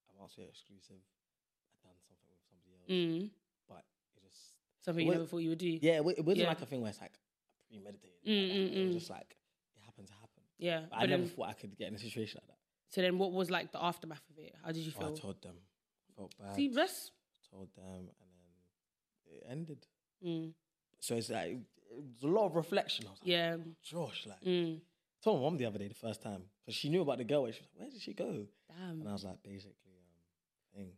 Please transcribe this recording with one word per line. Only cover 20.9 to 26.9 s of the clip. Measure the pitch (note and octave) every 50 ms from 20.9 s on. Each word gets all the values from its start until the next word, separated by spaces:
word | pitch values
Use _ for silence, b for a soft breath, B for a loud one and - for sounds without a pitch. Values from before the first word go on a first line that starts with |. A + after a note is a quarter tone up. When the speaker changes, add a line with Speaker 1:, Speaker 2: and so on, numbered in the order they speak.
| _ _
Speaker 1:
So | - - B2
it's | A#2 G#2+ A2+
like, | A2+ G#2+ E2 E2+
it | G#2 B2+ G#2+ - _ _ _ - A2 C3+ D3 C3 A#2
was | A2+ C3
a |
lot | D3 F3+ A3 G#3+
of | F#3 D#3
reflection. | E3+ D#3 - G3+ G3 - - - - A2+
I | G2+
was | - -
like, | - F3+
Speaker 2:
Yeah. | F3 E3+ E3+ E3 E3+ E3 D#3+ E3 D#3+ - -
Speaker 1:
"Josh," | - D#3 F3 D#3+ A#2 - - -
like, | G#2+ G2 - -
Speaker 2:
Mm. | F3+ F3+ F3 E3+ E3 D#3+ D#3+ - _ _ _ _ _ _ _ -
Speaker 1:
told | A3 G#3 C#3+
my | B2
mom | D#3 F3
the | D3 B2
other | A2+ G2+ G#2
day, | G2+
the | G2+ G#2
first | - - A2+ G#2 -
time, | - A2+ G2+ F#2+ F#2 - _ _ _
'cause | - A2
she | - -
knew | C#3+